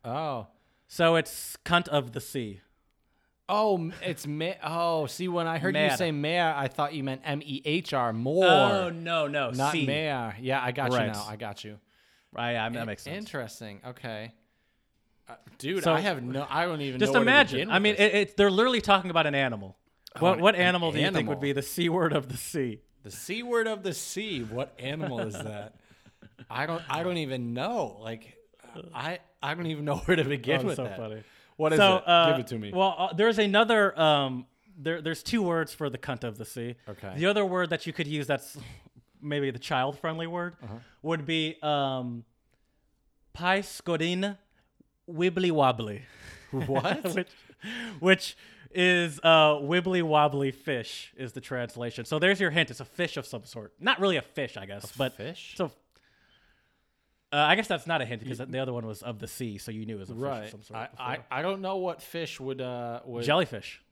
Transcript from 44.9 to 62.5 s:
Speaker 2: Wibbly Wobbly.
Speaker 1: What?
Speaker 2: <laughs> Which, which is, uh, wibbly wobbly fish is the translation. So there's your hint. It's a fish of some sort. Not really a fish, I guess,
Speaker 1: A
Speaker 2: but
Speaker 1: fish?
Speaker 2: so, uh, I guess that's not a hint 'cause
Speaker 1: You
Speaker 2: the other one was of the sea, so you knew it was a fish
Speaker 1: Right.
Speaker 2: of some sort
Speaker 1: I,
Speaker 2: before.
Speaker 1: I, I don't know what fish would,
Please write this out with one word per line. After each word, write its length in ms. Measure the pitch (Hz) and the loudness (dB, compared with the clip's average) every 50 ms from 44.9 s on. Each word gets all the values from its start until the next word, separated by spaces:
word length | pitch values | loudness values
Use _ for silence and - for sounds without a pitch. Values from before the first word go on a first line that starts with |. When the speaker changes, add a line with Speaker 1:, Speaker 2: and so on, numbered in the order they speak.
| _ _ _ - | _ _ _ -12
Speaker 2:
Wibbly 400 | 175 156 175 185 175 190 185 180 | -4 0 0 0 2 2 0 2
Wobbly. 520 | 165 156 143 131 123 113 117 107 104 101 - - - - - - - - - - | 4 4 4 4 4 2 -2 -6 -6 -10 -12 -16 -20 -20 -20 -20 -20 -20 -16 -8
Speaker 1:
What? 520 | - 135 160 - 135 135 - 180 190 302 247 | -6 -4 -2 0 0 0 2 0 -2 -2 -2
Speaker 2:
<laughs> 100 | 185 165 | -2 -2
Which, 140 | 190 180 - - _ - _ - _ - 208 233 240 233 226 208 151 | -2 -4 -4 -10 _ -20 _ -20 _ -12 -10 -10 -8 -10 -10 -10 0
which 380 | 156 185 190 180 - - - _ - - - - - 127 - | 6 6 6 6 4 -10 -12 _ -20 -20 -20 -20 -20 -10 0
is, 440 | 180 180 180 180 175 175 170 143 139 - | 2 4 6 6 4 2 0 -4 4 8
uh, 300 | 165 165 160 156 151 151 | 8 10 10 10 8 6
wibbly 480 | 147 143 139 170 180 175 185 185 180 170 | 4 2 2 2 2 2 2 0 2 2
wobbly 480 | 160 151 151 147 147 139 139 139 135 | 4 6 6 6 6 4 2 0 0
fish 640 | 131 - - - 139 123 110 - - - - - _ | -2 -4 -4 -4 -4 -4 -4 -6 -10 -14 -14 -16 _
is 160 | - 131 120 - | -10 -10 -10 -10
the 80 | 135 | -12
translation. 640 | 120 - 135 127 120 113 - 120 120 120 - - 117 | -10 -6 -4 -4 -4 -6 -6 -8 -8 -8 -6 -8 -6
So 140 | - 156 151 | -4 -2 2
there's 200 | 160 185 202 185 | 4 4 4 4
your 120 | 196 175 | 2 2
hint. 200 | 147 170 160 - | 2 2 0 0
It's 100 | 120 - | -2 -14
a 40 | 143 | -14
fish 320 | - _ - 175 160 - | -16 _ -4 -4 -4 -4
of 80 | 147 127 | -8 -10
some 200 | - - 117 98 | -8 -10 -12 -12
sort. 260 | - - 117 107 - _ _ | -12 -16 -16 -16 -16 _ _
Not 200 | 147 226 262 - | 0 0 0 2
really 160 | 190 196 180 143 | 2 2 2 0
a 40 | - | -2
fish, 360 | - _ - 139 120 - - | -4 _ -6 -6 -6 -6 -12
I 80 | 95 | -12
guess, 280 | 95 101 101 - - - | -12 -12 -12 -12 -14 -4
Speaker 1:
A 40 | 131 | -4
Speaker 2:
but 180 | 139 131 - | -4 -4 -4
Speaker 1:
fish? 380 | - 101 123 170 - - - - | -6 -12 -12 -10 -12 -16 -18 -6
Speaker 2:
so, 160 | - 185 151 - _ _ _ _ _ _ _ _ _ _ _ _ _ _ _ _ _ _ _ _ _ _ _ _ _ _ _ _ _ _ _ - | -6 -6 -6 -6 _ _ _ _ _ _ _ _ _ _ _ _ _ _ _ _ _ _ _ _ _ _ _ _ _ _ _ _ _ _ _ 0
uh, 40 | |
I 180 | 147 147 151 175 | 2 4 4 4
guess 120 | 196 220 - | 2 2 -2
that's 180 | 190 170 - | -4 -4 -2
not 140 | 165 165 156 | -2 -2 -2
a 40 | 131 | -2
hint 220 | 110 123 110 110 | -4 -6 -10 -8
'cause 140 | 131 123 107 | -10 -8 -8
Speaker 1:
You 60 | 127 | -8
Speaker 2:
the 120 | 131 123 131 | -6 -4 -4
other 140 | 135 131 123 | -4 -4 -4
one 140 | 120 113 | -6 -6
was 160 | 110 107 - - | -8 -10 -10 -10
of 160 | 123 117 104 | -12 -10 -10
the 80 | 101 110 | -12 -14
sea, 300 | - - 127 117 104 98 | -10 -8 -8 -8 -8 -10
so 120 | - - | -12 -12
you 140 | 110 110 110 | -10 -10 -8
knew 120 | 107 113 | -8 -10
it 40 | 101 | -10
was 100 | 95 92 | -10 -12
a 40 | 117 | -10
fish 80 | 113 131 | -8 -6
Speaker 1:
Right. 220 | 139 135 117 104 | -6 -6 -6 -8
Speaker 2:
of 60 | 107 | -12
some 120 | - 107 110 | -16 -18 -20
sort 160 | - 110 110 | -14 -12 -12
Speaker 1:
I, 60 | 117 | -12
Speaker 2:
before. 200 | - - 120 127 123 131 151 117 _ | -12 -12 -12 -8 -8 -8 -8 -8 _
Speaker 1:
I, 80 | 127 131 | -6 -4
I 40 | 156 | -4
don't 180 | 180 196 196 | -4 -4 -4
know 160 | 190 185 190 | -4 -6 -4
what 240 | 196 185 185 170 - - | -4 -4 -4 -6 -8 -12
fish 380 | - - 170 165 - - - | -12 -10 -8 -8 -8 -10 -10
would, 200 | 135 131 | -8 -8